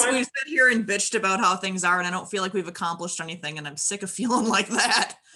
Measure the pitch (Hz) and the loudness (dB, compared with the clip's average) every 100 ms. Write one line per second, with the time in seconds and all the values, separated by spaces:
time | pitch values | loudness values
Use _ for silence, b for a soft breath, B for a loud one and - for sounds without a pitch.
0 | 240 262 247 269 285 302 254 226 202 202 | 4 2 0 -6 -4 4 6 6 2 -2
1 | - 226 190 190 196 185 190 185 180 180 | 0 0 2 2 2 2 -2 -2 2 2
2 | 175 180 - 202 190 196 170 175 175 170 | 0 -4 -4 -4 -2 -2 -4 -4 -4 -4
3 | 175 - 160 170 151 156 147 147 - 202 | -6 -6 -8 -8 -8 -8 -10 -4 -4 -4
4 | 196 - 233 247 226 196 185 214 202 226 | -6 -4 0 2 2 2 0 0 2 2
5 | 202 - _ | 0 -6 _